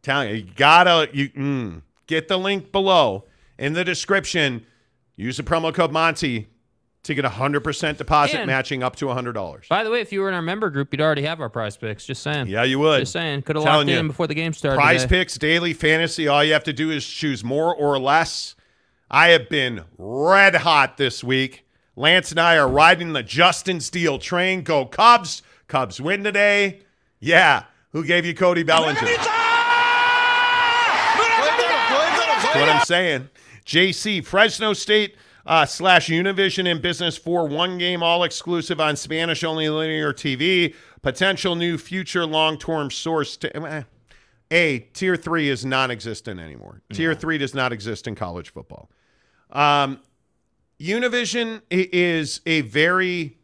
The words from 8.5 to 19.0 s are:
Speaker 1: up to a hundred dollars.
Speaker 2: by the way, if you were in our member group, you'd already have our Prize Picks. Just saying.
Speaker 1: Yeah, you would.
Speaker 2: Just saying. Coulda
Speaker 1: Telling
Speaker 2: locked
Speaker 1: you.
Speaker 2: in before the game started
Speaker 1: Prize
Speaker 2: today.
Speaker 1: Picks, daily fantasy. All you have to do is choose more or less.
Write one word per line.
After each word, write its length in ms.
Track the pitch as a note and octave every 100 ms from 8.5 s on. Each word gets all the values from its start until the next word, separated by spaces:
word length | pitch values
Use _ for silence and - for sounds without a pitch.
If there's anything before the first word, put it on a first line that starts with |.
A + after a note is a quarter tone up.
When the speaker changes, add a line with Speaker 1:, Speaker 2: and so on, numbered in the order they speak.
| C3+ C3+ C3+
Speaker 1:
up 140 | B2+ -
to 120 | C#3
a 40 |
hundred 200 | B2 B2
dollars. 320 | A2 F2+ C2 -
Speaker 2:
by 140 | F#3
the 60 | A3
way, 80 | A#3+
if 140 | A3
you 80 | G3
were 80 | G3
in 60 | F3+
our 60 |
member 280 | E3 G3+ G#3
group, 240 | C#3 C#3+
you'd 80 | C#3+
already 220 | D#3 C#3+
have 180 | D3 E3
our 80 | B2
Prize 260 | A#2 G#2+ -
Picks. 300 | A2 G2+ -
Just 160 | C3
saying. 240 | D3 D3 A#2
Speaker 1:
Yeah, 160 | G2+
you 160 | B2+ C3+
would. 200 | D#3 C#3+
Speaker 2:
Just 100 | C3
saying. 280 | E3+ E3 C#3+
Coulda 200 | C3+ D3+
Speaker 1:
Telling 260 | D3+ D3+ C#3+
Speaker 2:
locked 20 |
Speaker 1:
you. 100 | -
Speaker 2:
in 80 | D#3
before 200 | C3+ D#3+
the 80 | D3+
game 180 | E3
started 240 | D3+ D3 C3+
Speaker 1:
Prize 240 | D3 C3+
Speaker 2:
today. 180 | B2+ F3+
Speaker 1:
Picks, 180 | F#3 -
daily 360 | D3+ E3+ E3+
fantasy. 540 | D#3 D#3 D#3+ E3 E3 D3
All 140 | C#3+ D3+
you 80 |
have 100 | D3+ D#3
to 80 |
do 180 | C3+ D#3
is 140 | D3+ -
choose 380 | - D#3 B2
more 320 | A#2 C#3+ E3 D#3
or 220 | D3 C3+
less. 560 | C3 D#3 D#3+ - - - _ _ _ _